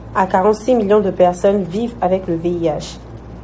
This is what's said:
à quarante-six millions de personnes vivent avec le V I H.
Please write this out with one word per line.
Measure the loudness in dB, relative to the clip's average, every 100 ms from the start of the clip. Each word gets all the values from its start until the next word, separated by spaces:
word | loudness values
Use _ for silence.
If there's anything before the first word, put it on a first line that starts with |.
| -6
à | -2 2
quarante-six | 4 4 2 2 2
millions | 4 2
de | 2
personnes | 2 2 4 2 2
vivent | 0 -4 -6 -2
avec | 0 0 -2
le | -4
V | -2
I | -2 -2
H. | -2 -8 -14 -16 -18 -16 -18